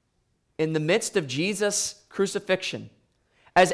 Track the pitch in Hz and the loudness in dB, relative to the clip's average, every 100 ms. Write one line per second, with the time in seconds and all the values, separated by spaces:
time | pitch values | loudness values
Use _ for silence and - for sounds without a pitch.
0 | _ _ _ _ _ - 160 160 151 214 | _ _ _ _ _ -4 -2 0 2 0
1 | - 196 143 131 185 196 208 202 - - | 0 -4 -2 -4 -2 0 -2 -2 -6 -8
2 | _ - 196 202 - 185 - 110 110 _ | _ -4 -2 -2 -2 -2 -2 -10 -14 _
3 | _ _ _ _ _ 175 180 | _ _ _ _ _ 4 4